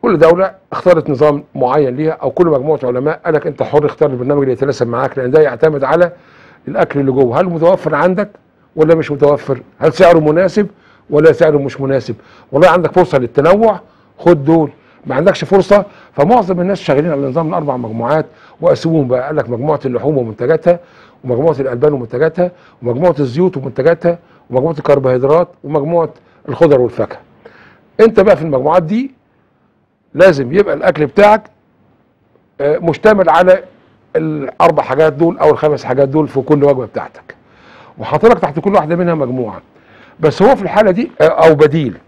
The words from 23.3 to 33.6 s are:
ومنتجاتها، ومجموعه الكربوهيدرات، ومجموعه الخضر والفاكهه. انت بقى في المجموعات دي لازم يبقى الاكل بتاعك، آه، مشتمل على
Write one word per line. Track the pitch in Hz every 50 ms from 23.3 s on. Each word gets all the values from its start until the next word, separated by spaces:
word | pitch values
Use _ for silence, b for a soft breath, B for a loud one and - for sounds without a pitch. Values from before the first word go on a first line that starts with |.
| 113 143 180 180 -
ومنتجاتها، | 139 131 135 117 - 131 156 170 165 - 170 170 170 b b b b b b
ومجموعه | 120 127 127 165 165
الكربوهيدرات، | 147 147 - 143 143 131 131 127 127 127 135 147 170 175 170 _ _ -
ومجموعه | 139 151 156 - 151 170 170 165 151 160 _ b b b b b -
الخضر | 131 - - 160 143 131
والفاكهه. | 123 117 - - 110 - - - _ _ _ _ b b b b b b b b b _ _ -
انت | 214 226 220 208
بقى | 190 214 196
في | 139 156
المجموعات | 165 143 131 131 151 165 185 165
دي | 156 202 226 262 269 _ _ _ _ _ _ _ _ _ _ _ _ _ _ _ _ _ _ _ _ _
لازم | - 175 190 165 139 135 120 147
يبقى | 190 202 - -
الاكل | - - 185 165 147 151
بتاعك، | 135 - - 202 208 214 220 - - _ _ _ _ _ _ _ _ _ _ _ _ _ _ _ _ _ _ _ _ _ _
آه، | 139 143 151 170
مشتمل | 175 170 151 - - 220 220 - 185 165
على | 156 165 185 185 180 190